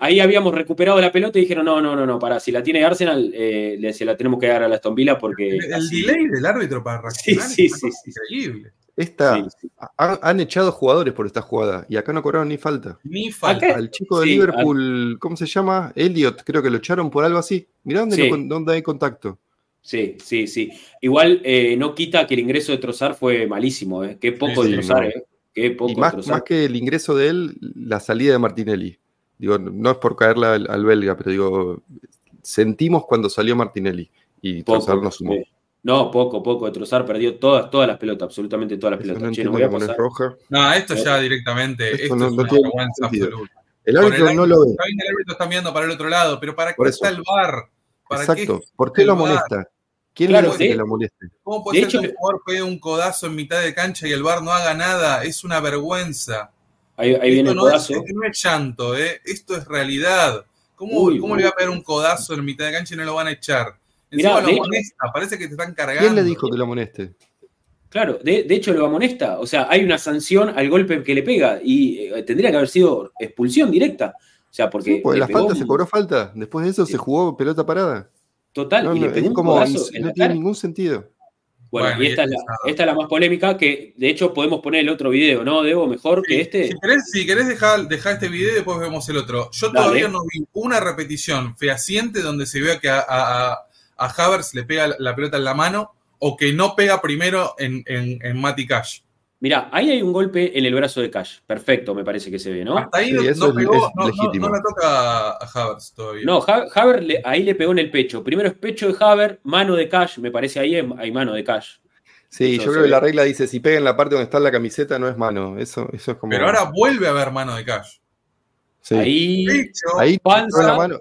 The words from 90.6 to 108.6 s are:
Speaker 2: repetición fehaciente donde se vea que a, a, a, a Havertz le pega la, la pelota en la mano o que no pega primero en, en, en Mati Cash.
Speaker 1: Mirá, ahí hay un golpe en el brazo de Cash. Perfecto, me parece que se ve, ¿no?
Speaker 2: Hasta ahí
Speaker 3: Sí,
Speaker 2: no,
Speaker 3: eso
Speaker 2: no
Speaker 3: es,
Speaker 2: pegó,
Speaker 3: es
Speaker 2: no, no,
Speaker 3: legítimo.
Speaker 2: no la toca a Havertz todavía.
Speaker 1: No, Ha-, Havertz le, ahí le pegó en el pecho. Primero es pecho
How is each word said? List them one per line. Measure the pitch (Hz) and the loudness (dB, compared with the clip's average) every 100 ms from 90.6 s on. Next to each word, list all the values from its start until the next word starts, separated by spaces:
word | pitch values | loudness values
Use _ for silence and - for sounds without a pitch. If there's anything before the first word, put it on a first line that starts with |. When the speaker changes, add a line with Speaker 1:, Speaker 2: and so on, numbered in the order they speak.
| 233 226 | -2 0
Speaker 2:
repetición | 180 151 147 147 - 139 123 120 | 0 -4 -8 -6 -4 -4 -4 -4
fehaciente | 143 131 - 202 233 208 | -2 -2 -2 -4 -2 -4
donde | 165 147 139 | -4 -4 -4
se | 139 | -2
vea | 151 165 | -2 0
que | 143 | 0
a, | 135 | 0
a, | 135 127 123 123 123 | 0 0 0 0 -2
a, | 120 - _ _ - | -4 -10 _ _ -6
a | 127 | -4
Havertz | - 175 190 - | 2 2 2 -2
le | 127 | -8
pega | 120 156 151 | -4 0 0
la, | 139 | -2
la | 127 120 | -4 -4
pelota | 147 143 | -4 -2
en | |
la | 135 | -2
mano | 139 170 202 214 _ _ - | 0 0 -2 -6 _ _ -4
o | 143 - | -4 0
que | 143 | 0
no | 151 196 202 | 2 2 2
pega | 202 190 | 2 2
primero | 165 147 180 185 175 - | 0 -2 0 0 -2 -4
en, | 131 127 123 | -6 -6 -6
en, | 127 123 123 | -6 -4 -6
en | 120 127 | -6 -4
Mati | 139 123 123 | -2 -2 -2
Cash. | 123 117 - _ _ _ _ | -2 -4 -12 _ _ _ _
Speaker 1:
Mirá, | 135 143 - | 0 0 0
ahí | 160 294 | 0 2
hay | 254 | 2
un | 180 | 0
golpe | 180 190 185 180 135 | 0 0 0 0 0
en | |
el | 127 | 0
brazo | 127 139 131 | 2 0 -2
de | 120 | -4
Cash. | 101 92 - - | -6 -10 -12 -8
Perfecto, | 107 - 123 - | -4 0 0 -2
me | 101 | -6
parece | 98 101 95 | -6 -8 -8
que | 92 | -8
se | 95 | -6
ve, | 90 | -6
¿no? | 92 180 | -2 -2
Speaker 2:
Hasta | - - | -2 -2
ahí | 226 | 0
Speaker 3:
Sí, | |
Speaker 2:
no, | 131 | 2
Speaker 3:
eso | 127 151 147 | 0 2 2
Speaker 2:
no | 120 | 2
Speaker 3:
es, | 120 | 4
Speaker 2:
pegó, | 139 - | 4 2
Speaker 3:
es | |
Speaker 2:
no, | 180 | 0
no, | 214 | -2
Speaker 3:
legítimo. | 196 214 196 202 | 0 -2 -2 -2
Speaker 2:
no | |
la | 202 | -2
toca | 208 202 160 139 120 113 107 | -2 0 2 2 2 0 -2
a | - 117 | -6 -8
Havertz | 123 113 107 - | -6 -4 -6 -14
todavía. | - 110 107 | -12 -10 -4
Speaker 1:
No, | 131 175 160 | 0 2 4
Ha-, | 226 - | 2 2
Havertz | 202 247 220 | 4 4 4
le, | 165 156 123 | 0 -2 0
ahí | 151 | 0
le | 202 | 2
pegó | 190 165 | 0 2
en | 185 | 2
el | 160 | 2
pecho. | 143 127 113 | 0 0 -4
Primero | 131 170 202 | -4 -2 -2
es | |
pecho | - | -2